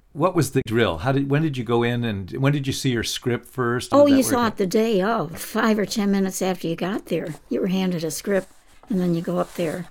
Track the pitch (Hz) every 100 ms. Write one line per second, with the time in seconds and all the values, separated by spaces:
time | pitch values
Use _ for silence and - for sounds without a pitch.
0 | _ - 175 180 135 135 123 110 107 82
1 | 110 139 139 139 160 131 113 120 117 120
2 | 117 98 95 - 135 147 135 131 135 120
3 | 104 - - 117 - - 120 120 - 269
4 | 294 269 247 247 233 220 196 214 226 208
5 | 190 226 156 165 - 214 226 214 196 -
6 | 202 196 190 185 185 180 170 165 175 220
7 | - 165 156 151 - - 196 190 185 175
8 | 160 156 - 196 190 - - - - 190
9 | 180 165 185 175 175 - 170 180 170